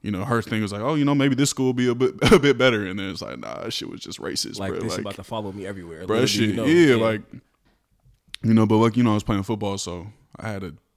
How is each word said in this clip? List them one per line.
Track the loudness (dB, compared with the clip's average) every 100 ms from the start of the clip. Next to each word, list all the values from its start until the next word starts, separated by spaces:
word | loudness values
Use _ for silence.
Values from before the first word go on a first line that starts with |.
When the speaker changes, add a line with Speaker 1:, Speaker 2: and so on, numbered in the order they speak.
Speaker 1:
you | -4
know, | -4 0
her | -2
thing | 0 -2
was | -2
like, | -4
"Oh, | -2 0
you | 2
know, |
maybe | 4 2
this | 2 0
school | 2 0
will |
be | 2 0
a |
bit, | 2 0 2
<laughs> | 6
a | 6
bit | 6 4
better." | 4 2 -2
And | -6
then | -8
it's | -8
like, | -10 -10
"Nah, | -10 -10
that | -8
shit | -8 -10
was | -12
just | -14 -10
racist, | -6 -6 -6 -6
Speaker 2:
Like, | -6
Speaker 1:
bro." | -6
Speaker 2:
this | -6
shit | -6
Speaker 1:
Like, | -8
Speaker 2:
about | -10
to |
follow | -10 -8 -8
me | -10 -10
everywhere. | -10 -14 -14 -2
Speaker 1:
bro, | 0
Speaker 2:
Little | 2
Speaker 1:
that |
Speaker 2:
do | 2
you | 0
Speaker 1:
shit, | 0
Speaker 2:
know. | 2
Speaker 1:
yeah, | 6 6 6
Speaker 2:
Yeah. |
Speaker 1:
like, | 2 -2 -8 -20 _ _ _ _ _ _ _ _ _ -6
you | 2
know, | 4 6
but, | 4
like, | 4 4
you |
know, | 2
I |
was | 0
playing | -2 -4
football, | -2 -4 -4 -6
so | -8 -10 -14 -20 _ -14
I | -10
had | -8
a | -10 -14 _